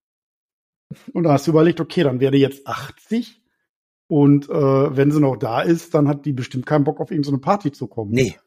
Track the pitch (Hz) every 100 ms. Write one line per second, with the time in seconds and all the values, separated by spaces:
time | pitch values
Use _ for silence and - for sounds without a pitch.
0 | _ _ _ _ _ _ _ _ - -
1 | - 185 165 139 - 156 165 170 156 -
2 | 147 127 135 139 135 - - - - -
3 | - 226 - _ _ _ _ _ _ _
4 | - 151 143 143 143 165 139 135 147 135
5 | 143 151 139 120 110 120 175 170 - 160
6 | 143 147 151 127 123 127 123 151 143 147
7 | 156 165 143 139 160 202 143 - 120 -
8 | 104 117 120 -